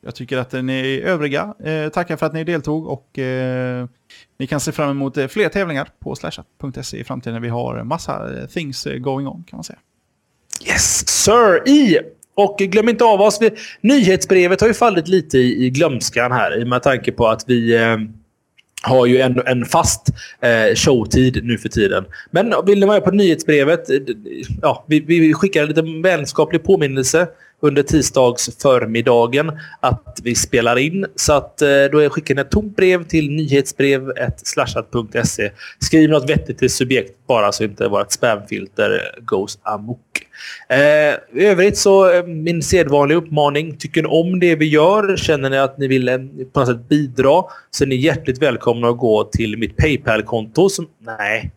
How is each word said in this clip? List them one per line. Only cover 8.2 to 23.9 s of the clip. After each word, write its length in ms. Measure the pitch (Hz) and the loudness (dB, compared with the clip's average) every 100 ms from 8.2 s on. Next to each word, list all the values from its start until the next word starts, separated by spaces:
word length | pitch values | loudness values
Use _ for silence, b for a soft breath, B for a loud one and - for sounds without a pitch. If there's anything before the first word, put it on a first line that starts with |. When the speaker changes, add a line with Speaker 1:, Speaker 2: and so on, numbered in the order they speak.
| - - | -10 -12
Speaker 1:
eh, 40 | 127 | -10
things, 380 | - 151 127 147 | -10 -10 -10 -10
eh, 100 | 131 | -8
going 300 | 127 135 139 | -6 -6 -8
on, 160 | - 170 | -12 -18
kan 100 | - | -18
man 60 | |
säga. 160 | - - _ _ _ _ _ _ _ - - | -18 -20 _ _ _ _ _ _ _ -12 -4
Speaker 2:
Yes, 400 | - - - - | -2 0 -2 -2
sir. 600 | - - 233 220 170 - | 0 4 4 4 2 4
I, 300 | 294 254 151 - _ - - | 4 6 2 0 _ -8 0
och 220 | 202 202 | 0 0
glöm 320 | 196 202 220 | 0 2 2
inte 140 | 233 | 4
av 180 | 233 202 | 4 6
oss. 160 | 208 202 | 4 4
Vi, 100 | 226 214 B B | 0 0 B B
nyhetsbrevet 800 | 208 285 190 185 - 190 175 185 | 2 4 4 2 2 2 4 4
har 60 | 220 | 2
ju 60 | |
fallit 340 | 226 240 185 160 | 4 2 2 2
lite 300 | 185 - 135 | 0 2 2
i, 280 | 123 117 127 | 2 2 0
i 40 | |
glömskan 600 | 127 165 120 - - 123 | 2 0 0 -4 -2 0
här 280 | 123 98 90 | 0 0 -2
i 40 | |
och 40 | 120 | -2
med 160 | 127 | 0
tanke 280 | 143 127 - | 0 0 -2
på 160 | 110 117 | 0 0
att 160 | 110 - | 0 0
vi, 280 | 123 117 117 | 0 2 2
eh, 220 | 113 113 110 110 _ _ _ _ _ - | 2 0 -4 -12 _ _ _ _ _ -10
har 220 | 107 127 123 | 2 4 4
ju 160 | 127 | 4
en, 200 | 131 127 127 | 2 0 0
en 200 | 123 117 | -2 0
fast, 420 | 165 160 - - B B B | 0 0 -2 -6 B B B
eh, 360 | 120 117 107 110 | 0 2 2 2
showtid 640 | - 131 104 131 131 127 | 2 2 2 2 2 0
nu 140 | 120 113 | -4 -6
för 120 | - | -4
tiden. 360 | - 98 92 95 B B | -2 0 0 -6 B B
Men 220 | 170 226 170 185 | -2 0 0 2
vill 140 | 202 | 4
ni 60 | 196 | 4
vara 100 | 208 | 4
med 40 | |
på 80 | 185 | 2
nyhetsbrevet, 760 | 196 196 160 - 147 139 170 | 2 2 2 2 2 4 0
eh, 60 | - | 0